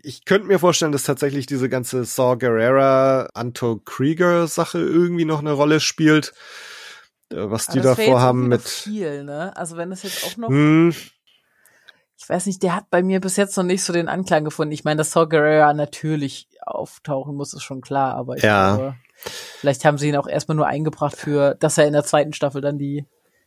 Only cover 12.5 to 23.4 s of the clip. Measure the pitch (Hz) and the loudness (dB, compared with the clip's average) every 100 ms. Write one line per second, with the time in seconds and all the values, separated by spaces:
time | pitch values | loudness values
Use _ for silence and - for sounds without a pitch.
12.5 | 190 185 180 - 180 185 190 190 196 196 | -2 -2 -2 -2 0 2 0 -2 -2 -2
13.5 | - 180 185 190 170 165 180 185 160 151 | 0 -2 -2 -2 -2 -2 -4 0 0 0
14.5 | - 151 151 151 151 156 170 160 160 151 | -4 -4 -4 -2 -2 0 2 2 4 4
15.5 | 156 147 147 147 - 156 156 139 - - | 6 6 4 -2 -6 -4 -4 -4 -10 -20
16.5 | - - - 143 - - 139 139 143 143 | -16 -10 -8 -10 -12 -8 -6 -6 -10 -10
17.5 | 143 - 131 - 139 135 - 127 - 107 | -12 -12 -12 -6 -2 -2 -2 -8 0 4
18.5 | 104 95 104 135 127 _ _ - - - | 6 4 2 -2 -8 _ _ -16 -16 -16
19.5 | - 143 131 156 147 147 143 - 147 - | -6 -2 0 2 0 0 -2 -2 -4 -2
20.5 | 156 147 139 156 - 147 - - 147 139 | -2 0 -2 -4 -4 -6 -6 -4 0 2
21.5 | - 156 - 147 147 143 151 147 - 143 | 2 0 2 2 2 2 2 0 -2 -4
22.5 | 139 143 143 139 143 143 _ _ _ | -4 -4 -4 -6 -6 -10 _ _ _